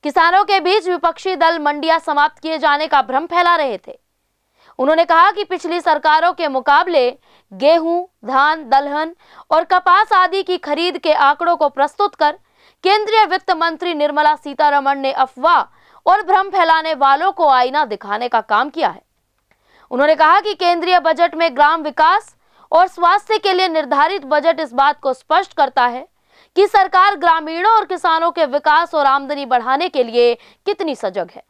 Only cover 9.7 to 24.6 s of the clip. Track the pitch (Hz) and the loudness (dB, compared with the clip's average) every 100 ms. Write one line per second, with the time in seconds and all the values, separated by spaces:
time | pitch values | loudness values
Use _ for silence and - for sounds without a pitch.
9.7 | 359 359 370 440 392 370 381 381 359 - | 0 2 2 2 0 0 -2 -4 -6 -4
10.7 | 294 349 269 330 302 277 294 349 330 294 | -4 -4 -4 -2 2 2 2 -2 0 -2
11.7 | 277 285 - 403 _ 294 370 _ _ _ | -2 -4 -2 -6 _ -2 -2 _ _ _
12.7 | _ 370 415 427 440 403 370 - 339 339 | _ 0 0 0 0 2 -2 -2 -2 -2
13.7 | 320 349 311 294 294 302 302 294 269 302 | -4 -6 -2 -2 0 0 0 -6 -2 0
14.7 | 285 269 277 269 262 262 - 302 330 185 | 0 -2 -4 -4 -2 -4 -2 0 2 0
15.7 | _ _ _ - 392 349 381 392 381 330 | _ _ _ 0 0 2 0 0 0 2
16.7 | 320 320 302 269 277 359 381 311 254 254 | 2 0 0 2 2 0 0 2 2 0
17.7 | 277 277 202 202 208 240 233 214 214 277 | -2 -4 -6 -8 -8 -2 -4 -2 -2 -2
18.7 | 302 240 165 _ _ _ _ _ _ _ | -4 -4 -6 _ _ _ _ _ _ _
19.7 | _ _ 247 294 311 311 370 415 392 349 | _ _ -2 0 4 4 4 2 -2 0
20.7 | 349 339 359 330 311 339 330 330 254 294 | 0 2 0 2 0 0 0 -4 2 2
21.7 | 330 302 - 311 392 - _ _ _ _ | 2 -4 0 2 2 -4 _ _ _ _
22.7 | 320 370 - 339 381 - 440 403 370 370 | 0 0 0 0 0 0 -2 0 0 0
23.7 | 320 285 277 294 392 277 302 320 320 | -2 -2 0 0 -2 -2 0 0 -2